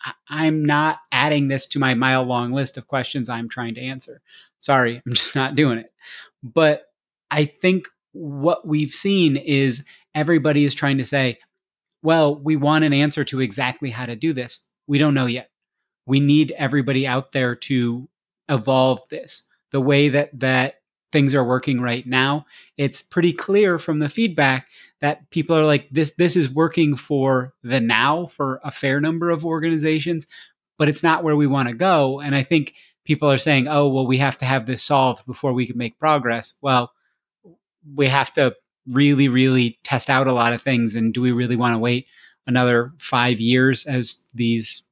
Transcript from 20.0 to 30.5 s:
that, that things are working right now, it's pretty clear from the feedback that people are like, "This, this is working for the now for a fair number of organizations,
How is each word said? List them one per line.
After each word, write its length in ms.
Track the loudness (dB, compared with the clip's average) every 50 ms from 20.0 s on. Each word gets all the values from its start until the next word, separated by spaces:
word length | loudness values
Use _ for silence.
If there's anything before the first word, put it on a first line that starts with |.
| 4 4
that, 280 | 2 0 -2 -2 -4 -4
that 360 | -2 0 0 0 0 -2 -6 _ _ _ _ _ _ _
things 240 | 0 2 2 2 2
are 100 | 2 0
working 340 | 0 0 -2 -2 -2 -2 -2
right 260 | -2 -4 -4 -6 -4
now, 420 | -2 0 2 2 2 2 0 -4 _ -18 -20 -20 _ _ -4
it's 260 | -4 -4 -4 -8 -14
pretty 300 | _ -2 0 2 2 0
clear 440 | -2 -2 0 2 2 4 2 2 0
from 220 | -2 -4 -2 -2
the 100 | -2 -2
feedback 580 | -2 -2 -2 -2 0 2 2 2 0 -2 -4 _ _ -20 -20 _ _ _
that 280 | -4 -4 -4 -4 _ _
people 260 | -4 -4 -2 2 2
are 100 | 4 4
like, 220 | 4 2 2 0 _
"This, 200 | -2 -2 -2 -2 0 0
this 180 | 0 2 2
is 140 | 2 0 0
working 460 | 0 0 0 0 2 2 2 2 0
for 580 | -2 -4 -4 -2 0 2 2 2 0 -2 -4 -10 _ -6
the 160 | -2 -2 0
now 460 | 0 2 2 2 2 2 0 0 -4
for 340 | -6 -6 -6 -4 -4 -4 -6 -10
a 80 | -12
fair 280 | -10 -6 -4 -2 0 0
number 300 | 0 -2 -2 -2 -2 -2
of 160 | -2 -2 -4
organizations, 800 | -4 -4 -4 -2 -2 -2 0 0 0 0 0 -2 -4 -4 -6 -8 -10 -16 -20 -20 -20